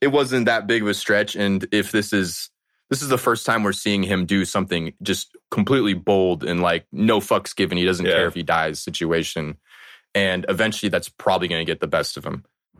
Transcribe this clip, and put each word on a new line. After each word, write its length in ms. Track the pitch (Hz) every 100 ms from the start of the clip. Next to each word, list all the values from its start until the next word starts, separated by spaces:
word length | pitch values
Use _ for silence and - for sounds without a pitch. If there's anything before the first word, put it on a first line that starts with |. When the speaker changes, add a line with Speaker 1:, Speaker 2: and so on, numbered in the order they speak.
Speaker 1:
it 60 | 139
wasn't 360 | 143 131 127 117
that 220 | 113 104
big 160 | 117
of 40 | 104
a 60 |
stretch, 420 | 98 - 104 104 98
and 300 | 101 98 95
if 200 | 107 98
this 220 | 110 101
is, 380 | 104 90 82 - _ _ _ -
this 100 | 127
is 60 | 143
the 80 | 127
first 280 | 127 113 -
time 160 | 113
we're 80 | 104
seeing 300 | 95 107 101
him 220 | 92 95 90
do 180 | 98 87
something 480 | 101 95 85 80 -
just 340 | 95 87 - - -
completely 460 | - 101 135 104 90
bold 480 | 98 98 92 85
and, 180 | 62 87
like, 240 | 87 85 -
no 280 | 76 110 107
fucks 360 | 104 104 - -
given. 220 | 90 90
He 60 | 90
doesn't 200 | 87 92
Speaker 2:
Yeah. 60 |
Speaker 1:
care 140 | 82 85
if 80 | 87
he 80 |
dies 360 | 80 82 80 78
situation, 800 | - - 82 82 78 82 76 78 _ - - - _
and 320 | 101 98 92 95
eventually 420 | 95 110 107 104
that's 200 | 87 -
probably 380 | - 104 92 87
gonna 180 | 82 82
get 140 | 80
the 80 | 80
best 300 | 80 73 -
of 60 |
him. 200 | 78 80 - _ _ _